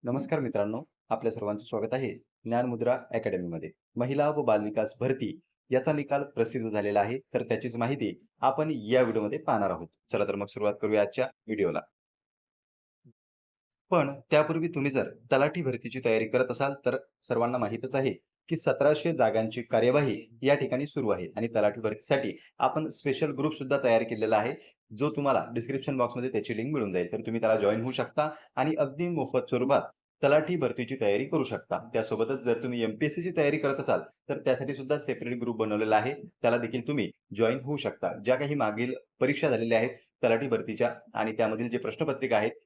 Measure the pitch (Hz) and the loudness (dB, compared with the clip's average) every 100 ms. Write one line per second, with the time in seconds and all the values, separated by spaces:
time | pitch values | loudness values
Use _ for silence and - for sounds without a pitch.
0 | 123 127 - 156 127 107 101 113 156 _ | -2 -4 -2 -2 -2 0 -2 -2 -10 _
1 | _ 113 117 113 104 104 - 110 110 127 | _ -2 -2 -2 -4 -6 -4 -4 -2 -2
2 | 131 - _ _ 113 117 123 117 117 127 | -4 -8 _ _ -4 0 0 0 0 0
3 | - 117 107 95 87 82 82 - _ - | 0 -2 -2 -2 -4 -6 -10 -14 _ -4
4 | 123 139 147 151 127 107 107 107 107 - | -2 2 2 2 2 2 2 -2 -4 -2
5 | 127 135 117 - _ _ _ 127 131 151 | -2 -2 -4 -8 _ _ _ 0 2 -2
6 | 143 143 143 - 113 127 113 104 101 104 | 0 -2 -2 -2 -2 -2 -2 -2 2 2
7 | 101 127 - 123 117 113 127 117 120 139 | 2 -2 -4 -4 -2 -4 -4 -4 -2 0
8 | 107 87 _ _ 127 135 156 143 104 127 | -2 -6 _ _ 0 2 -2 -2 2 4
9 | 123 110 107 - - 117 98 87 85 _ | 4 2 -2 -4 -2 0 0 -2 -8 _
10 | _ 113 101 98 101 - 104 101 107 104 | _ -2 0 -2 -4 -2 -2 0 2 2
11 | 104 - 131 - - 107 92 78 - _ | 2 0 -4 -4 -8 0 0 0 -6 _
12 | _ _ _ _ _ _ _ _ _ _ | _ _ _ _ _ _ _ _ _ _
13 | _ _ _ _ _ _ _ _ _ 180 | _ _ _ _ _ _ _ _ _ 2
14 | 143 139 - 151 151 165 165 151 139 131 | 2 -2 2 4 4 0 -2 0 0 0
15 | 95 - - 131 143 175 139 120 123 131 | -2 -6 0 4 4 2 -4 -4 -6 -2
16 | 120 110 110 123 127 - 139 139 - 131 | 2 2 4 2 2 0 -2 -2 -2 -2
17 | - _ - 117 120 127 107 113 131 135 | -6 _ -4 0 2 0 -2 -4 -4 0
18 | 135 - _ _ _ 165 - 127 143 151 | 0 -2 _ _ _ -2 0 2 4 4
19 | 170 147 117 110 113 120 117 117 117 139 | 2 2 2 4 -2 -4 -2 2 4 4
20 | 143 104 - 117 131 147 131 127 147 - | 2 -2 -8 -2 2 2 2 -2 -2 -2
21 | 117 92 90 - 113 113 104 110 110 104 | 0 0 -2 -4 -2 2 2 2 -4 -4
22 | - 143 113 - - _ 131 160 156 - | 0 0 0 -6 -14 _ 0 0 -4 -4
23 | 147 135 156 131 156 156 131 139 151 143 | -4 0 -2 0 -2 -2 -2 2 4 4
24 | 117 117 110 110 113 151 - _ _ 107 | 2 -2 2 2 2 -4 -12 _ _ -4
25 | 143 156 143 123 82 117 117 135 - 135 | -2 0 2 0 0 -6 -4 -4 -4 0
26 | 120 123 127 113 101 107 123 151 107 90 | 0 -2 -2 -4 -2 -4 -2 -2 0 0
27 | 85 - - 113 113 110 101 110 120 131 | -2 -4 -4 0 2 4 4 2 -2 -4
28 | 123 - 151 151 - - 135 156 143 139 | -4 0 -2 -2 -12 -2 -2 2 0 0
29 | 175 165 127 127 123 123 127 135 - _ | -4 -2 0 -2 0 0 2 2 0 _
30 | _ _ 143 147 156 175 131 - 117 135 | _ _ 4 4 4 0 0 -2 -6 0
31 | 107 101 135 165 123 98 - 92 - 117 | 2 2 2 -2 -2 -4 -4 -6 -4 -4
32 | 107 104 110 135 120 117 127 120 113 107 | -2 -2 -2 -2 0 -2 -2 -2 -2 0
33 | 151 151 175 165 147 151 143 135 135 101 | -4 -2 -4 0 2 2 -2 -2 0 0
34 | - _ _ 143 - 123 135 131 131 147 | -2 _ _ -6 -2 -2 -2 -6 -2 -4
35 | 143 120 120 120 120 110 110 107 110 107 | -2 -6 -4 -4 -4 -2 -2 0 4 4
36 | 110 143 - _ 123 120 117 123 117 147 | 2 -6 -10 _ 2 2 0 -6 -4 -2
37 | 98 - _ 101 113 131 127 147 107 - | -2 -6 _ 0 0 0 -4 -4 -4 -4
38 | 92 80 101 127 143 147 110 107 123 135 | -6 -4 0 0 2 0 0 0 -4 -4
39 | _ _ 131 143 156 117 113 113 120 - | _ _ 0 2 2 2 4 2 2 -4
40 | _ _ 123 113 101 110 - 107 120 - | _ _ 2 2 2 -2 -2 0 0 -2
41 | - 110 110 110 110 110 120 117 - 107 | -10 -4 -4 0 0 0 -2 -4 -4 -4
42 | 151 127 127 113 107 - | -4 -2 2 2 2 -4